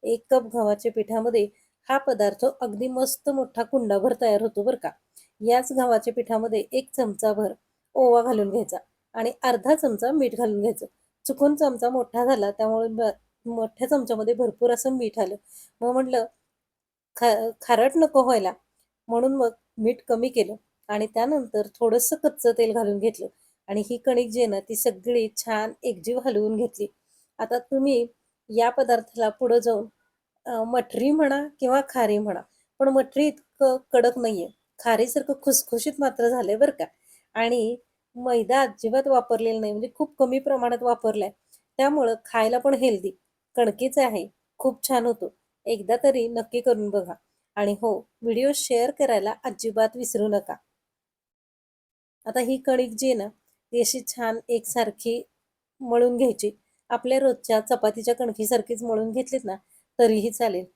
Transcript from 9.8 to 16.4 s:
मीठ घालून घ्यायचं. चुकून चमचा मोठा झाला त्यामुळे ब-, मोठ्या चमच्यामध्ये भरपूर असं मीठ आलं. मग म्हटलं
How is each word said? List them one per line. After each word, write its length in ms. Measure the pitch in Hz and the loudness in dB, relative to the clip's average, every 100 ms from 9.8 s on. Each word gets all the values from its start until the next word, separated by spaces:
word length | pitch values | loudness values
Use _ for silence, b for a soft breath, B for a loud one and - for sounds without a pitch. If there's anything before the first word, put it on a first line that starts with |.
| 294 208 233 | 2 0 0
मीठ 220 | 302 262 | 2 0
घालून 260 | 226 240 202 | 0 -2 0
घ्यायचं. 260 | 208 - - _ _ _ | -2 -2 -10 _ _ _
चुकून 300 | - 269 285 294 | -8 0 2 2
चमचा 340 | 302 240 240 | 0 0 -2
मोठा 340 | 254 240 233 | -2 -4 -2
झाला 260 | 240 262 202 | 2 2 0
त्यामुळे 380 | 202 220 220 226 | -2 -2 0 -2
ब-, 220 | 220 226 - _ _ 233 | -2 -2 -4 _ _ -10
मोठ्या 420 | 233 220 _ 262 | -6 -6 _ 0
चमच्यामध्ये 460 | 294 226 220 220 | 0 0 -4 -2
भरपूर 360 | 233 240 - 240 | 0 0 0 0
असं 260 | 240 269 262 | 2 0 -2
मीठ 220 | 233 226 | -4 -2
आलं. 180 | 190 202 _ B B _ | -4 -4 _ B B _
मग 120 | 240 | -2
म्हटलं 320 | 254 262 247 226 _ | 0 0 0 -2 _